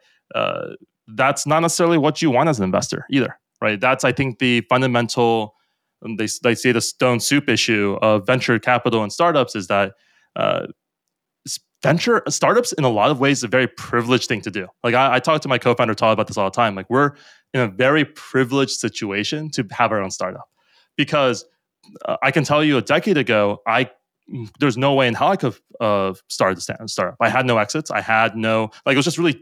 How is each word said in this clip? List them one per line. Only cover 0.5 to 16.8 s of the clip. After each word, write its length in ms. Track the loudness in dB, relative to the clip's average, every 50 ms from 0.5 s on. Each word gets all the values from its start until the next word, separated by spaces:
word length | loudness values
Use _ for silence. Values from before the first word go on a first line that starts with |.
| -4 -6 -8 -10 -12 -16 -20 _ _ _ _
that's 400 | -14 -4 0 0 0 0 -2 -2
not 140 | 0 0 2
necessarily 360 | 2 0 0 2 2 2 4
what 240 | 4 2 2 0 0
you 100 | 0 2
want 200 | 2 2 2 2
as 80 | 2 0
an 60 | 0
investor 420 | 0 0 0 -2 -2 -8 -8 -8 -4
either, 300 | -2 -2 -2 -2 -6 _ _ _ _ -4 -2
right? 180 | -2 -2 0
That's, 240 | 2 0 0 2 2
I 80 | 0 0
think, 280 | 0 -2 -4 -2 -2
the 220 | 0 2 2 0 0
fundamental, 920 | 2 0 2 2 2 2 0 0 0 0 2 2 2 2 0 -2 -4 _ _ _ _ _ _ _ _ _ _ -12
um, 120 | -10 -6
they, 120 | -6 -6 -6 -6 -2 0
they 120 | 0 0
say 160 | 2 2 2 2
the 80 | 2
stone 400 | 0 -4 -4 0 0 2 2 2
soup 280 | 0 0 0 0 2 2
issue 480 | 0 0 2 0 0 0 0 0 -2 0 2
of 240 | 2 2 2 2
venture 320 | 2 0 0 2 2 0 0
capital 460 | 2 2 2 2 2 0 0 0 -2
and 80 | -2 -2
startups 420 | 0 0 2 2 2 0 0 -2
is 140 | -8 -4 0
that, 260 | 0 0 0 0 -4 _ _ _ _ _ _ _ -6
uh, 300 | -4 -2 -2 -2 -2 -4 -8 -14 _ _ _ _ _ _ _ _ _ _ _ _ _ -14
s-, 120 | -12 -12 -12 _ _ _ -4 0
venture, 400 | 0 0 2 2 2 2 2 0 -2
startups 440 | -4 0 2 2 4 2 2 0 -2
in 120 | 0 0
a 60 | 2
lot 200 | 2 2 2 2
of 80 | 2 2
ways 200 | 2 2 2 0
is 60 | -2
a 40 | 0
very 180 | 0 0 0
privileged 640 | 0 -4 -8 -12 -4 -2 -2 0 2 0 0 0 0
thing 140 | -6 -6 -6
to 80 | -8
do. 160 | -8 -10 -10 -12 _ _ -4
Like, 100 | 0 2
I, 200 | 2 2 4 2
I 40 | 0
talk 220 | 2 0 0 0
to 80 | 0 -2
my 80 | -2
co-founder 380 | 0 2 2 2 2 2 0 0
Todd 180 | 0 2 2 2
about 140 | 2 0
this 100 | -4 -2
all 140 | -2 -2 -2
the 40 | 0
time. 200 | 0 0 0 0
Like, 160 | -4